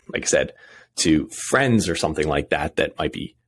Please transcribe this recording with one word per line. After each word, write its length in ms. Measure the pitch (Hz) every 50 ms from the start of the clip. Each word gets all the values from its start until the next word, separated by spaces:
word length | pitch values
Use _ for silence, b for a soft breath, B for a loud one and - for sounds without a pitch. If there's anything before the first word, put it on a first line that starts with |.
| _ - -
like 120 | 95 80
I 20 |
said, 260 | - - 71 65 - B B B B B B B B _
to 320 | - - 85 78 78 71 -
friends 600 | - - - - - 131 139 131 117 110 92 92
or 60 | 82
something 320 | - - 85 82 80 76
like 240 | 76 71 71 71 -
that, 260 | 80 73 73 78 -
that 220 | - - 76 - -
might 140 | 80 76 -
be 240 | - - - - _ _